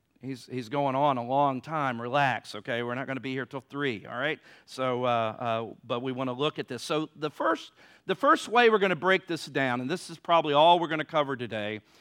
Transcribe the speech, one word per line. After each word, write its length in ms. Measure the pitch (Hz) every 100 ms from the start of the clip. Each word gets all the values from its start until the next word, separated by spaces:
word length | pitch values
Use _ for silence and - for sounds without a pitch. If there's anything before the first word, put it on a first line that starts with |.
| _ _
he's, 280 | 127 127 -
he's 160 | 127 113
going 280 | 143 139 131
on 240 | 147 127
a 40 |
long 380 | 120 135 143 127
time. 400 | 147 160 135 117
Relax, 540 | 120 143 139 110 - 104
okay? 260 | 117 120
We're 140 | 120 123
not 100 | 131
gonna 140 | 131
be 140 | 131
here 120 | 131 120
till 160 | 139
three, 460 | - 143 143 104 -
all 100 | 120
right? 220 | 143 156 - - _
So, 380 | - 131 123
uh, 40 | 123
uh, 580 | 117 110 107 120 113 113 - 117
but 140 | 123
we 100 | 131
wanna 220 | 127 131
look 240 | 127 151 -
at 100 | -
this. 140 | 123
So 280 | - 156 156 -
the 140 | 151
first, 420 | - 311 330 - _ - - -
the 80 | 190
first 320 | 277 320 -
way 220 | 226 233
we're 80 | 220
gonna 160 | 190 170
break 320 | 180 185 -
this 180 | 160 -
down, 340 | 139 135 120
and 80 | 127
this 220 | 175 -
is 80 | 170
probably 380 | - 170 156 143
all 240 | 165 175
we're 80 | 165
gonna 180 | 156 147
cover 300 | 156 139 131
today, 460 | 120 110 104 107 _ _